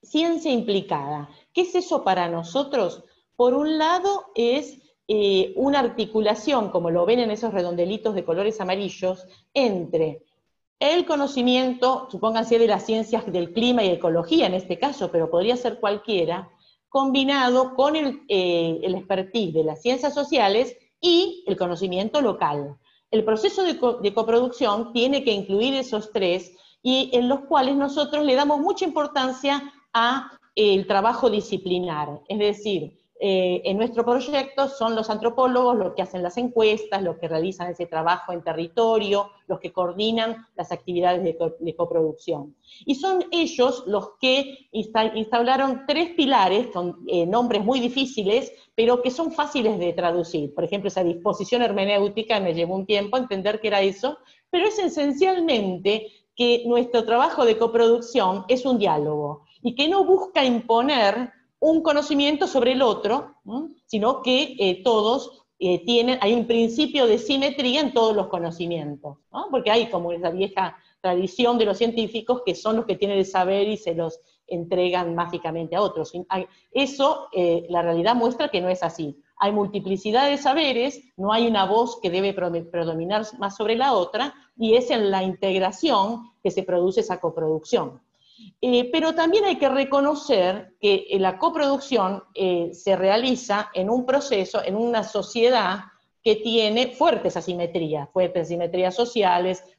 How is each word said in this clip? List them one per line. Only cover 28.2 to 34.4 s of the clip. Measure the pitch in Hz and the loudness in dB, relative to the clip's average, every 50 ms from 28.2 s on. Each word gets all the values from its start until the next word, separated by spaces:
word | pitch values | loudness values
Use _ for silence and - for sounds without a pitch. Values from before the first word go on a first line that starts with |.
| 302 | 2
le | 277 254 | 2 2
damos | 277 294 285 294 277 | 2 2 2 2 2
mucha | 311 392 349 - 381 | 0 0 0 -2 -2
importancia | 320 - 311 285 294 294 277 262 262 254 254 285 277 277 277 277 - - _ _ _ - | -2 -2 -2 -2 -2 -2 -2 -2 -2 -4 -2 -2 -2 -2 -2 -4 -10 -16 _ _ _ 0
a, | 226 233 240 262 262 254 - - - _ _ - | 0 2 2 0 -2 -6 -10 -16 -20 _ _ 0
eh, | 214 214 202 190 | 2 4 4 4
el | 196 196 | 4 2
trabajo | - 196 196 208 220 - - 262 226 | 0 0 2 2 2 2 2 2 2
disciplinar, | 208 202 - - 190 - - 180 180 180 180 175 151 151 147 143 147 - - | 2 0 -2 -4 -6 -4 -2 -2 -2 -2 -2 -4 -4 -6 -6 -8 -10 -12 -10
es | - 214 208 | -6 -2 0
decir, | 208 208 202 202 202 214 196 151 143 - - _ _ _ _ - - | 0 0 0 -2 -4 -4 -4 -4 -4 -8 -14 _ _ _ _ -4 -2
eh, | 196 190 185 185 180 180 180 - 196 | 0 2 2 2 0 0 -2 -2 -2
en | 190 | -2
nuestro | 214 233 247 220 233 233 | 0 -2 -2 -2 -2 0
proyecto | 240 240 262 - 294 294 269 | 0 0 0 -2 -2 -2 -2